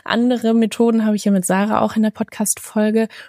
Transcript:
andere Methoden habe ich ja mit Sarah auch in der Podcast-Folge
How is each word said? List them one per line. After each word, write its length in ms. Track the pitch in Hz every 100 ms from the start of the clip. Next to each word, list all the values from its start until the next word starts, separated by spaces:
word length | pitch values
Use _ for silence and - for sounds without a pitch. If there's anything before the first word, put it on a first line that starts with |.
| -
andere 480 | 226 247 240 226
Methoden 520 | 226 220 - 233 226 214
habe 120 | 208
ich 80 | 202
ja 80 |
mit 120 | 196 180
Sarah 360 | 190 208 220
auch 160 | 214 220
in 60 |
der 80 | 214
Podcast-Folge 960 | - 220 - 208 - - 214 214 220 220 -